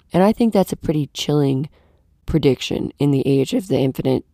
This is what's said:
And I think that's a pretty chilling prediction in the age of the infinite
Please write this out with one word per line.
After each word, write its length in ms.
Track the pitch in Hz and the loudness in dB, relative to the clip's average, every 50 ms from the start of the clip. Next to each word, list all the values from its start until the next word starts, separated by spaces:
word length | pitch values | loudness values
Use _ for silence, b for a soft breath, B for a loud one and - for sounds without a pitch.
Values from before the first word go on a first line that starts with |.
| _ _ - | _ _ 2
And 120 | 175 190 | 4 4
I 80 | 208 220 | 4 4
think 200 | - 240 226 - | 2 0 2 2
that's 200 | 202 185 - - | 2 0 0 -2
a 40 | |
pretty 340 | - - - 156 151 143 - - | -8 -4 -2 -2 -2 -2 -4 -6
chilling 540 | - - - 147 147 143 135 135 131 151 - _ _ _ _ _ _ _ _ _ _ _ | -10 -4 -2 0 2 2 2 0 -2 -4 -6 _ _ _ _ _ _ _ _ _ _ _
prediction 680 | - - 156 - 139 127 - - - - - - - - - | -2 -2 2 2 2 2 2 -2 -6 -6 -6 -6 -8 -4 -2
in 140 | 143 143 139 | 0 0 0
the 140 | 135 - | 0 2
age 280 | 135 139 135 131 - - | 2 2 0 0 0 -2
of 140 | 262 190 190 | -4 -2 -2
the 100 | 135 127 | -2 0
infinite 460 | 135 135 127 - - 135 131 - - _ | 0 0 -2 -2 -2 0 0 -2 -2 _